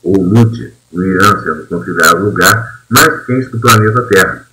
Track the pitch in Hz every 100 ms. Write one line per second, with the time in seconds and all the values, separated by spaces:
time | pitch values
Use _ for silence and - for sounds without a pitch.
0 | 90 95 90 113 113 - - _ _ 87
1 | 95 92 98 85 82 78 - 87 92 85
2 | 82 85 104 87 90 110 - - _ 117
3 | 240 - - 127 127 117 120 110 107 120
4 | - 95 92 - _